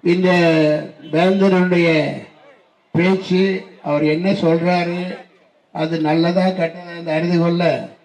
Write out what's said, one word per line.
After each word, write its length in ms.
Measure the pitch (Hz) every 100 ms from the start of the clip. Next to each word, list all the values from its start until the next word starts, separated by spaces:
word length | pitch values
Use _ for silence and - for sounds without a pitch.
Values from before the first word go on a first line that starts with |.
| 175
இந்த 160 | 180 185 175 170 160 156 151 - - - 151
வேந்தருடைய 720 | 180 196 196 185 180 175 170 156 143 - - _ - - _ _ _ 165
பேச்சு, 460 | 180 190 - 185 190 185 - - -
அவர் 180 | 147 151 156
என்ன 120 | 185 196 165
சொல்றாரு, 540 | 165 170 180 170 175 180 - - _ _ _ _ 156
அது 140 | 160 160 156
நல்லதா 400 | 160 170 180 185 185
கெட்டதா 360 | 165 - 175 170
என்று 160 | 170 156
அறிந்து 220 | 175 175
கொள்ள 200 | 170 170 165 143 - -